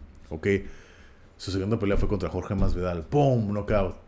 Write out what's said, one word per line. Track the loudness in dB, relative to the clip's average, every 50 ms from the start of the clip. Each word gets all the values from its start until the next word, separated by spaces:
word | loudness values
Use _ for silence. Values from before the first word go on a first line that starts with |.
| -14 -16 -20 -20 -14 -12
Ok. | -8 -4 0 2 2 2 0 -4 -14 -16 -20 -20 -20 -20 -20 -20 -20 -20 -20 -20 -20
Su | -14 -8 -6 -4
segunda | -2 -2 0 0 0
pelea | 2 2 2
fue | 4 2 2
contra | 2 0 -2 -4
Jorge | -4 -4 -4 -4 0
Masvidal. | 2 2 2 2 2 0 -2 -2 -4 -4
¡Pum! | 0 2 2 4 4 4 2 0 0 -2
Knockout. | -4 -2 0 2 2 2 0 -4 -8 -14